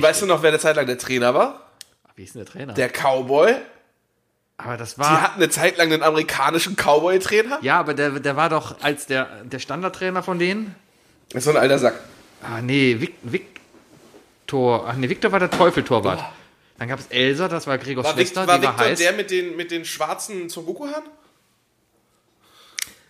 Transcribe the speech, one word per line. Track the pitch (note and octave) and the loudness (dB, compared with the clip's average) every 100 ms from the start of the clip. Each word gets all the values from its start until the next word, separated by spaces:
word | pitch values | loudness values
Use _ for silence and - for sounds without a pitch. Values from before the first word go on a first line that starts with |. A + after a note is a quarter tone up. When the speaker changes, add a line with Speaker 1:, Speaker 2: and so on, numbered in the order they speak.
Speaker 1:
Und | D#3 | 4
weißt | D#3 | 4
du | G3 | 2
noch, | D#3+ | 4
wer | D#3+ | 4
eine | D3+ | 4
Zeit | D#3+ D3+ | 2 2
lang | C3 | 0
der | B2 | -4
Trainer | - B2+ B2 | -2 0 2
war? | C#3 B3+ C4+ - _ - _ _ - | 2 0 -2 -20 _ -20 _ _ -20
Speaker 2:
Wie | F#2 | -20
ist | A#2+ | -18
denn | |
der | F#2+ | -18
Trainer? | F#3+ D3+ | -14 -10
Speaker 1:
Der | A2+ B2 | -2 -2
Cowboy. | - C#3 C3 B2+ C#3 G3 C4 - - _ _ _ _ _ _ _ _ | 0 0 0 2 4 6 4 -2 -20 _ _ _ _ _ _ _ _
Speaker 2:
Aber | A#2+ A#2+ | -10 -10
das | A#2 - | -10 -2
Speaker 1:
Die | |
Speaker 2:
war | D3 D#3+ | 2 4
Speaker 1:
hatten | F#3+ G3+ | 2 2
eine | D#3+ | 0
Zeit | D3 F3 E3+ | 2 0 2
lang | E3 | 2
einen | D#3+ | 4
amerikanischen | D#3+ D#3 D#3 - C#3 E3 - - | 4 2 0 0 0 0 -2 -2
Cowboy-Trainer? | C#3 D3+ E3+ F#3 F#3 G#3 A3+ C#4+ | 4 4 4 2 2 0 0 -2
Speaker 2:
Ja, | C3+ E3 | 2 2
aber | D3+ | 2
der, | C#3 D3 C#3 | 0 -2 -2
der | C#3 C#3 | -4 0
war | D#3+ | 0
doch | D#3 A#2+ - | 0 -4 -6
als | C#3+ C#3+ - | -4 -4 -4
der, | C3 C3 G#2+ B2 | -4 -4 -8 -12
der | C3 | -12
Standardtrainer | - D3 F#3 F3+ F#3 F#3 | -8 -6 -6 -6 -4 -4
von | F3 F3+ | -4 -2
denen. | F3 G#3 G#3 F3+ _ _ _ _ _ | -2 -2 -8 -14 _ _ _ _ _
Speaker 1:
Das | B2+ | -4
ist | C3 | 2
so | |
ein | D3+ | 4
alter | B2 C3+ | 4 4
Sack. | A#2+ - - - - - | 2 0 -16 -20 -20 -18
Speaker 2:
Ah, | - A2+ | -12 -8
nee, | B2 C#3 C3 A#2 | -2 2 4 2
Vic-, | E3+ - | -2 -8
Victor. | A#2+ C3 - - _ - _ - - - _ _ - C#3 B2 A#2 - | -8 -8 -8 -20 _ -20 _ -20 -20 -20 _ _ -6 0 2 2 -2
Ach | B2+ | -4
nee, | B2+ | -4
Victor | F#3+ G#3+ | -2 0
war | F#3+ | 2
der | F3+ | 0
Teufeltorwart. | - E3+ E3 B2+ A#2+ G2 F2 | 4 4 4 0 0 0 -4
Speaker 1:
Boah. | - - - _ _ - | -6 -16 -20 _ _ -12
Speaker 2:
Dann | A#2+ | -8
gab's | C3 - | -8 -6
Elsa, | B2 C3 C#3 F3+ | 0 0 0 -2
das | E3 D3 | -4 -4
war | C3 | -6
Gregors | C3 B2+ C#3+ | -4 -4 -2
Speaker 1:
War | D3+ | 0
Vic-, | F#3 | -2
Speaker 2:
Schwester, | F#3 F3+ | 0 2
Speaker 1:
war | F3 | 2
Speaker 2:
die | C3+ | 2
war | |
Speaker 1:
Victor | A2+ A#2 | 2 0
Speaker 2:
heiß. | D#3+ | 2
Speaker 1:
der | F3 | 0
mit | G#3 G3+ | 0 -2
den, | F#3 F3+ E3 | -4 -4 -6
mit | E3+ | -8
den | E3+ D#3+ | -8 -8
schwarzen | - D#3 F#3 - G3 E3+ | -6 -6 -6 -8 -10 -10
Son | E3+ D#3+ | -10 -10
Goku-Haaren? | G3 C#4+ D4+ D#4 - _ _ _ _ _ _ _ _ _ _ _ _ _ _ - - - - _ | -8 -8 -10 -12 -20 _ _ _ _ _ _ _ _ _ _ _ _ _ _ -14 -8 -8 -10 _